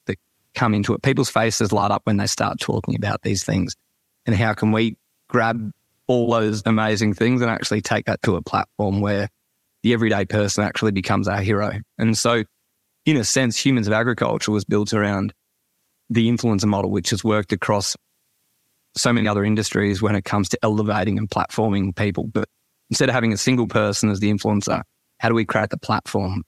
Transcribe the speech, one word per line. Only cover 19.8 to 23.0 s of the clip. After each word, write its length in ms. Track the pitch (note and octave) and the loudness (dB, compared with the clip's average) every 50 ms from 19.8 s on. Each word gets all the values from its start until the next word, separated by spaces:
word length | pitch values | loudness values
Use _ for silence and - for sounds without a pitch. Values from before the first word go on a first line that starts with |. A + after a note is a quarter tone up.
| G#2 G2+ G2+ F#2+ | 0 0 0 0
when 140 | A2 G2+ G#2 | 0 0 0
it 100 | G2 - | 0 -2
comes 240 | - G#2 G#2 F#2+ - | -2 -2 -2 0 -2
to 80 | - - | -2 -2
elevating 560 | - A2 G#2+ A2 G#2+ G#2+ G#2 G#2 F#2 G#2+ G2 G#2 | 0 0 0 0 0 0 0 0 0 0 0 -2
and 100 | G#2+ G2 | -2 -2
platforming 680 | - - - - - - A2 G#2+ G2 G2+ F#2+ G2 F2 | -2 -2 -2 -2 -2 -2 0 0 0 0 0 -2 -2
people. 300 | - G#2 G2+ F#2+ - - | -2 -2 -2 -2 -4 -6
But 240 | A2+ - G#2+ - _ _ _ _ _ _ _ _ - | -4 -4 -4 -6 _ _ _ _ _ _ _ _ -6
instead 180 | - - | 0 0